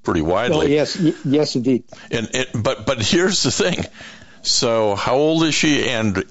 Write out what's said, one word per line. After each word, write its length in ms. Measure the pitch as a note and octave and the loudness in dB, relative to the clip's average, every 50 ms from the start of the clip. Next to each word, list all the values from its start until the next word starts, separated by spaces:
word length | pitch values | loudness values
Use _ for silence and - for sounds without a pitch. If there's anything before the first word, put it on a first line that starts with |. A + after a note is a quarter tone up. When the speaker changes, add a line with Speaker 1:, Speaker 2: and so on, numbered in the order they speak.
| - | -4
Speaker 1:
pretty 180 | A2+ F#2 E2+ | -2 0 0
widely. 440 | D2+ E2 F2+ G2+ A#2+ - D#3 D#3 - | 0 0 0 0 0 0 0 0 2
Speaker 2:
Oh, 40 | - | 2
yes, 280 | C#3+ D3+ C#3 - - F#3+ | 2 2 0 0 -2 0
y-, 160 | F3 D#3 - - - | 0 0 0 -2 -2
yes, 320 | C#3+ C3+ D3+ D3 - - | 0 0 0 0 0 -2
indeed. 280 | C3 A2+ C3+ B2+ A2 - - - - - - | -2 0 0 0 0 -2 -8 -18 -20 -10 -6
Speaker 1:
And, 180 | - A#2 A2 - | -4 -4 -4 -4
and, 300 | - B2+ C3 - - A#2 | -4 -4 -4 -4 -4 -2
but, 240 | G#2 C3 B2+ - G#2 | -2 -2 -2 -2 -2
but 160 | C#3+ C3+ A#2+ | -2 -2 0
here's 400 | G#2+ - - E3+ F3+ G#3 F#3 - | 0 0 2 2 2 2 0 0
the 80 | - C3 | 0 0
thing. 340 | - - G3+ F3+ - - - - - - - - - - - - - - | 0 0 0 0 0 -2 -6 -8 -12 -18 -20 -20 -20 -20 -20 -20 -20 -6
So 520 | - - - - B2+ A#2 A2+ A2+ A2 G#2 G2 | -2 -2 0 2 2 2 2 2 2 2 0
how 220 | G#2 - A2 B2 | 0 0 0 2
old 260 | C#3 D3+ D#3 D#3+ D#3+ | 2 2 2 2 2
is 120 | E3 D#3 - | 2 2 2
she, 340 | - - D#3 C#3+ A#2+ - B2 | 2 2 2 2 2 2 0
and 360 | B2+ A2+ A2 G#2 F#2 F#2 - - | 0 0 0 0 0 -2 -2 -2